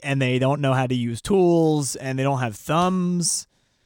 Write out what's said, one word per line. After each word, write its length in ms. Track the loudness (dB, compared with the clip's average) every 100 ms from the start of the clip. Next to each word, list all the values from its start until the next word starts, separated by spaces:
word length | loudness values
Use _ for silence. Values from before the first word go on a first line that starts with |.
and 180 | -2 -2
they 160 | 0 2
don't 220 | 0 0
know 120 | 0
how 140 | 0 0
to 80 |
use 260 | -2 -4 -6
tools, 760 | 0 4 4 4 4 2 -2 -6
and 200 | -6 -2
they 60 |
don't 160 | 0 0
have 160 | -4
thumbs. 920 | -6 -2 0 0 0 -2 -2 -2 -4 -8 _ _ _